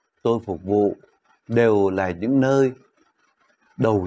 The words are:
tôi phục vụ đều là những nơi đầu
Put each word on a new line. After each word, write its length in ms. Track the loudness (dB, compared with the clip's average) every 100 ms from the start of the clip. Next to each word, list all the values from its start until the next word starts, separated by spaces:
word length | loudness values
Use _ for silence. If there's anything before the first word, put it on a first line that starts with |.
| _ _
tôi 160 | -4 -2 -4
phục 160 | -10
vụ 340 | -2 0 0 -2 _ _ _ _ -4
đều 420 | 2 2 4 2
là 200 | 0 -4
những 300 | -4 -2 0
nơi 320 | 2 2 0 -2 _ _ _ _ _ _ _ _ _ -4
đầu 300 | -2 0